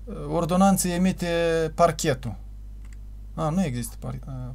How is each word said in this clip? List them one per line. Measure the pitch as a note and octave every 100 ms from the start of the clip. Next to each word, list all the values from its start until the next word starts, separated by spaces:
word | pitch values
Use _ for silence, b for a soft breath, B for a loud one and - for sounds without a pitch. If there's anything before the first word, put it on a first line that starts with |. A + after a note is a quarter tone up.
uh, | A#3+ E3 D3
ordonanțe | D#3+ E3 F3+ G3 F#3+ F3+
emite | F3 F#3 F3+ F3 E3+ E3+ E3 D#3+ -
parchetul. | E3+ D#3 D#3+ C3 A#2+ - - - - - - - - - -
A, | - D#3
nu | F3+
există | E3 A#2+ A#2 -
par-, | B2+ C3 C3+
uh, | B2+ B2